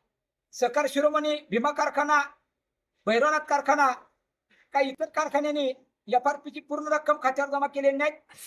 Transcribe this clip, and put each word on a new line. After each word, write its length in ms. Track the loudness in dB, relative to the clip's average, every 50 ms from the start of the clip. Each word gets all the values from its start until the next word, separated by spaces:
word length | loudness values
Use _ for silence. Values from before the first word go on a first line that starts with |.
| _ _ _ _ _ _ _ _ _ _ -6
सहकार 320 | -2 -2 0 0 0 -2 0
शिरोमणी, 460 | 0 2 2 2 2 0 -2 -2 -4 -4 -4 -4
भीमा 200 | -2 -2 0 -2
कारखाना, 500 | 0 0 -2 -2 0 0 0 2 2 2 2 -2 -8 _ _ _ _ _ _ _ _ _ _ _ _ _ -2
भैरवनाथ 400 | 0 2 2 2 2 2 0 0 -2
कारखाना, 420 | -2 0 2 2 4 4 4 2 2 -2 -8 _ _ _ _ _ _ _ _ _ _ _ _ _ 0
काही 160 | 0 0 0
इतर 180 | -2 -6 -6 -4
कारखान्यांनी 600 | -2 -2 -2 0 0 -2 0 0 -2 -2 -2 -2 -4 -6 _ _ _ _ _ 0
एफआरपी 420 | 0 2 2 0 -2 -2 -6 -14
ची 100 | -16 -14
पूर्ण 280 | -10 -8 -8 -6 -2 0
रक्कम 300 | -2 0 2 0 0 2
खात्यावर 280 | 0 -2 0 -2 -2 -2
जमा 160 | -2 -2 -2
केलेली 300 | -2 -2 0 2 2 2
नाही. 140 | 2 0 -2 -4 -6 _ -20 -20 -20 -20